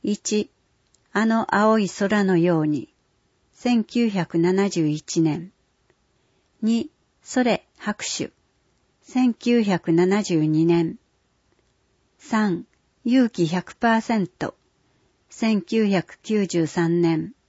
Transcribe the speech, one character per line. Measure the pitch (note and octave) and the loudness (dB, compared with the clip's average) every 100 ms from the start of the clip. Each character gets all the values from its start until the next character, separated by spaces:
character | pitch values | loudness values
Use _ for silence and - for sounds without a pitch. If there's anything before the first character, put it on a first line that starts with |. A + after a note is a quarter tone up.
一、 | G#3 G#3 - G#3+ - _ _ _ _ _ _ | -6 -6 -4 -4 -4 _ _ _ _ _ _
あ | G3+ A3 | -2 0
の | A3+ - | 0 0
青 | G3+ G#3+ A3 | 2 2 2
い | G3 | 0
空 | - G3 G#3 | -2 -2 0
の | F#3+ F3+ | 2 2
よ | E3+ E3 | 2 2
う | D3+ | 0
に、 | D3 - _ _ _ _ _ _ | -4 -8 _ _ _ _ _ _
千 | _ B3 A#3+ | _ -2 0
九 | G#3+ A#3+ A#3 | 0 -2 -2
百 | G3 E3 E3+ | -2 -2 0
七 | E3+ F#3 G3+ | 2 2 0
十 | F3 D#3 | 0 -2
一 | D3+ - E3+ | -2 -4 0
年。 | D#3+ D3 F3+ _ _ _ _ _ _ _ _ _ _ _ | 0 0 -8 _ _ _ _ _ _ _ _ _ _ _
二、 | A3 A3+ D4 _ _ _ | -2 -2 -4 _ _ _
そ | - - | -6 -2
れ、 | A#3+ G#3 _ _ | 0 -2 _ _
拍 | - G#3 | -10 -8
手。 | - - - _ _ _ _ _ _ _ | -10 -8 -10 _ _ _ _ _ _ _
千 | _ B3+ B3+ | _ 0 0
九 | A3+ - A#3+ | 0 0 2
百 | G#3 F3 - | 2 -2 0
七 | E3 F3+ G3+ | 2 4 0
十 | G#3+ E3 | 0 0
二 | D#3 D#3 | 2 2
年。 | E3 E3+ E3 G3 _ _ _ _ _ _ _ _ _ _ _ _ | 4 2 0 -6 _ _ _ _ _ _ _ _ _ _ _ _
三、 | - A3 G#3+ E3 - _ _ _ | -6 -2 0 -2 -8 _ _ _
勇 | A#3 C4 A#3+ | 0 2 2
気 | - E3 | 0 -2
百 | F3+ - | -2 -8
パ | - A#3 A3+ | -4 0 0
ー | |
セ | - A3+ | 0 -2
ン | F3 | -2
ト。 | _ - - _ _ _ _ _ _ _ | _ -10 -10 _ _ _ _ _ _ _
千 | - A3+ G#3+ | -6 -2 -2
九 | - A3 G#3+ | 0 0 2
百 | F#3+ - - | 0 -2 -16
九 | - G#3+ G3 | -4 -2 0
十 | E3+ D#3+ | -2 -2
三 | - E3 E3+ | 0 0 2
年。 | E3+ D#3+ E3 - | 2 0 -4 -14